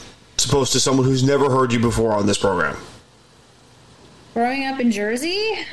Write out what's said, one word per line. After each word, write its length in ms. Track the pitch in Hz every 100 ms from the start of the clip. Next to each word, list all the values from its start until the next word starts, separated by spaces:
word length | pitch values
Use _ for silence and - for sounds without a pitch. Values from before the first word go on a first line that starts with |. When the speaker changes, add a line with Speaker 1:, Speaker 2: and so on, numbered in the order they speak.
| - - - -
Speaker 1:
supposed 340 | - 143 127
to 60 | 127
someone 260 | 139 131 127
who's 180 | 131
never 280 | 131 143 139
heard 200 | 131 127
you 80 | 120
before 340 | 117 113 113
on 120 | 104 101
this 120 | 98
program? 400 | 101 90 73 - - - - _ _ - - - - - - - - - -
Speaker 2:
Growing 320 | 233 240 269 269
up 140 | 262
in 120 | 240
Jersey, 640 | 202 214 247 330 392 440 381 -